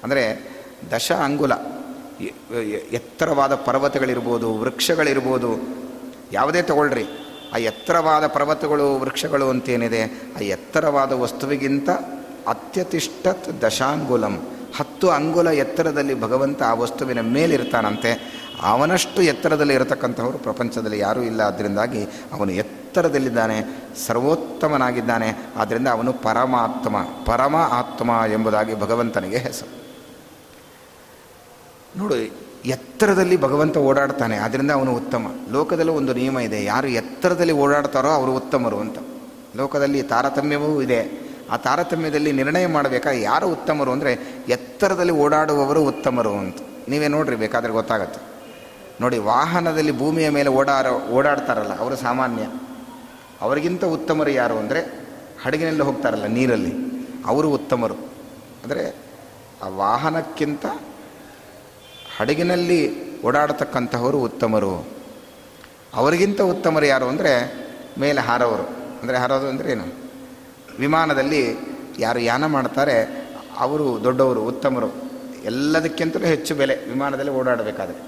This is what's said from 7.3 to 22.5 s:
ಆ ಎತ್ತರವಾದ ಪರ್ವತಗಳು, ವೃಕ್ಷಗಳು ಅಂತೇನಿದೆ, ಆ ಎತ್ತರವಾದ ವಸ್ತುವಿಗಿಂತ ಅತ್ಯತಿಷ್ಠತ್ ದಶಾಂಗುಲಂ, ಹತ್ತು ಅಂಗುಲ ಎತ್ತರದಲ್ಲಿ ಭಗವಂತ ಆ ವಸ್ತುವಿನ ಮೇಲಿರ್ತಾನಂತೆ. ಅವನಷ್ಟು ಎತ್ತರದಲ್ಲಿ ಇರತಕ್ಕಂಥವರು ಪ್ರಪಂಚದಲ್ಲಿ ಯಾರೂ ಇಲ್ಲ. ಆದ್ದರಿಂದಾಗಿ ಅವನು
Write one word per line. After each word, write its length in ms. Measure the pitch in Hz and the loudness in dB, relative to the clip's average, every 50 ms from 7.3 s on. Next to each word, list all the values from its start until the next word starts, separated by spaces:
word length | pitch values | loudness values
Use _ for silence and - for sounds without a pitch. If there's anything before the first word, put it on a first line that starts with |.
| - - - - - | -16 -16 -16 -6 -4
ಆ 40 | |
ಎತ್ತರವಾದ 720 | 113 117 110 107 - - - 170 170 160 156 156 151 156 | 0 0 0 -2 -4 -2 0 2 2 4 4 4 4 4
ಪರ್ವತಗಳು, 680 | 151 151 143 143 143 156 151 165 147 151 147 143 139 139 131 | 2 2 0 2 2 0 0 0 0 2 4 4 2 2 2
ವೃಕ್ಷಗಳು 500 | 131 131 - - - 156 151 139 135 135 | -2 -2 -4 -4 -4 0 0 2 2 2
ಅಂತೇನಿದೆ, 540 | 127 127 127 - 123 120 117 113 113 113 110 110 - - - - - | 2 0 0 0 0 2 2 0 0 0 0 -2 -4 -10 -14 -12 -8
ಆ 20 | - | -6
ಎತ್ತರವಾದ 720 | 104 101 95 92 - - - 160 156 156 143 139 135 127 | -4 -4 -4 -4 -6 -2 0 2 2 4 2 2 2 2
ವಸ್ತುವಿಗಿಂತ 760 | 135 123 123 117 - - 135 135 143 135 139 135 139 139 139 - 180 - - - - - - - - - - | 2 0 0 -2 -2 -6 -2 -2 -2 -2 0 0 0 0 2 0 0 0 -2 -8 -12 -12 -14 -14 -16 -10 -4
ಅತ್ಯತಿಷ್ಠತ್ 1120 | - 117 - - - - 190 180 - - 165 147 - - - - 185 190 185 - - - - | -4 -4 -4 -6 -6 -4 -4 -2 -2 -2 -4 -4 -4 -8 -2 -2 -2 0 0 -6 -10 -6 0
ದಶಾಂಗುಲಂ, 840 | 113 110 - - 131 135 147 - 151 - 123 120 110 104 101 82 - - - - - - - | 0 0 2 2 0 0 0 0 0 2 2 2 2 0 -2 -4 -6 -10 -12 -12 -14 -12 -6
ಹತ್ತು 340 | - 147 - - - 190 185 | -6 -6 -6 -2 2 4 4
ಅಂಗುಲ 380 | 165 143 147 160 160 175 170 | 4 4 2 2 2 4 4
ಎತ್ತರದಲ್ಲಿ 760 | 170 160 143 135 135 - - 165 165 143 147 139 139 135 117 | 4 4 2 2 0 0 0 0 0 2 0 0 0 0 -2
ಭಗವಂತ 420 | 113 110 123 131 139 139 143 - 143 | 0 0 2 2 2 0 0 2 2
ಆ 100 | 113 117 | 2 2
ವಸ್ತುವಿನ 480 | 113 120 117 - - 139 131 123 120 | 2 0 -2 -2 -4 -4 -2 -2 -2
ಮೇಲಿರ್ತಾನಂತೆ. 1120 | 113 113 120 143 160 165 156 131 123 - - 117 110 104 107 107 - 117 117 - - - - - - - - - | 0 0 2 2 4 4 2 2 0 2 0 2 2 2 -2 0 0 0 0 0 -4 -12 -14 -14 -14 -14 -12 -2
ಅವನಷ್ಟು 600 | - 92 107 123 143 160 185 175 - - - 196 | 2 2 4 4 4 4 4 2 0 0 2 4
ಎತ್ತರದಲ್ಲಿ 520 | 185 160 139 - - 160 156 147 147 143 139 | 4 4 4 2 2 0 2 4 4 4 4
ಇರತಕ್ಕಂಥವರು 640 | 131 127 - 139 131 - 123 123 - 120 123 120 | 4 4 2 0 0 0 -2 -2 -2 -2 -4 -4
ಪ್ರಪಂಚದಲ್ಲಿ 640 | - - 117 104 - 123 117 - 120 110 107 107 104 | -4 -4 -4 -4 -2 -4 -4 -4 -4 -4 -4 -2 0
ಯಾರೂ 220 | 101 98 110 127 | 0 0 0 0
ಇಲ್ಲ. 200 | 123 117 110 110 | 0 -2 0 2
ಆದ್ದರಿಂದಾಗಿ 640 | 107 104 92 92 104 104 98 101 110 123 123 110 101 | 0 0 0 0 -2 0 0 0 0 0 -2 -4 -6
ಅವನು 480 | - - - - - - 101 104 98 | -6 -8 -14 -14 -12 -4 -4 -2 0